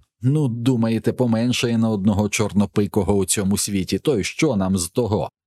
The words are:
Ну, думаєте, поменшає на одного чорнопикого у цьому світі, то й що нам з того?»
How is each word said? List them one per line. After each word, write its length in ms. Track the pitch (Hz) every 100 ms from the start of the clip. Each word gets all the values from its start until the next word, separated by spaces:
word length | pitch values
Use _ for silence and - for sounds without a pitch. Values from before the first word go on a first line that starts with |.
| _ -
Ну, 280 | 120 156 135
думаєте, 640 | 117 120 120 113 110 113
поменшає 640 | - 123 110 123 120 120 113
на 120 | 113
одного 380 | 104 104 101 104
чорнопикого 840 | - 104 98 98 - 101 107 90
у 100 | 101
цьому 340 | 92 110 95 101
світі, 400 | - 101 87 98
то 200 | 156 113
й 60 |
що 320 | - - 156 104
нам 220 | 95 95
з 100 | 85
того?» 420 | 127 107 101 - _